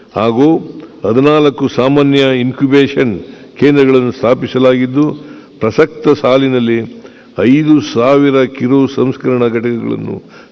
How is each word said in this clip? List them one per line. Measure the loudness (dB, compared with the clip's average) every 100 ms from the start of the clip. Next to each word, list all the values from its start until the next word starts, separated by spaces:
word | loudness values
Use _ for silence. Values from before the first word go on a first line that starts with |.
| -12 -4
ಹಾಗೂ | -2 2 2 2 -4 -16 -20 -8 -2
ಹದಿನಾಲ್ಕು | 0 2 2 2 0 -4
ಸಾಮಾನ್ಯ | -2 0 2 2 2 2 0
ಇನ್ಕ್ಯುಬೇಷನ್ | -2 -2 2 2 2 0 -2 -4 -10 -20 -20 -2
ಕೇಂದ್ರಗಳನ್ನು | 2 4 4 2 0
ಸ್ಥಾಪಿಸಲಾಗಿದ್ದು, | -2 -2 -2 -2 0 0 0 0 -2 -2 -4 -14 -20 -20 -6
ಪ್ರಸಕ್ತ | -2 0 0 0 0 0
ಸಾಲಿನಲ್ಲಿ | 2 2 2 0 0 -2 -4 -12 -20 -20 -14 -2
ಐದು | 2 2 4 2
ಸಾವಿರ | 0 -2 2 2 2 2 -2
ಕಿರು | -4 -2 0 0
ಸಂಸ್ಕರಣಾ | -2 -4 -4 -4 -2 -2
ಘಟಕಗಳನ್ನು | -2 -4 -4 -6 -8 -8 -12 -14 -20 -20